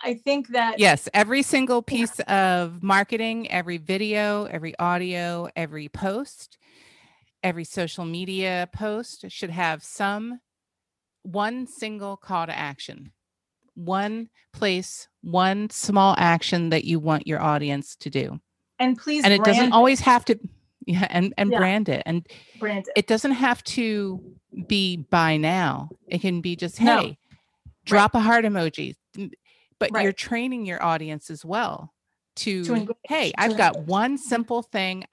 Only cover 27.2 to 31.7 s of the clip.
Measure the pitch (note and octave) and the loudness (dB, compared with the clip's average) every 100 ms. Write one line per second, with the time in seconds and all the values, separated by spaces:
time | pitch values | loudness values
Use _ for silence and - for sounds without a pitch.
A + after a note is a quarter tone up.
27.2 | _ _ _ _ - _ - G#3 G#3 A#3+ | _ _ _ _ -20 _ 2 6 6 4
28.2 | A3 A#3 A3 G3 E3 - C3+ - _ - | 4 4 2 0 -2 -4 -10 -12 _ -12
29.2 | G3 - _ _ _ - G#3+ G#3+ G3 F#3+ | -12 -12 _ _ _ -4 -2 2 0 -2
30.2 | - A#3 B3+ B3 G3 E3+ E3 D#3+ D#3 D3+ | -4 -4 -4 -6 -6 -4 -2 -2 -4 -10
31.2 | - D#3 E3 G3+ A#3+ | -10 -14 -6 -4 -4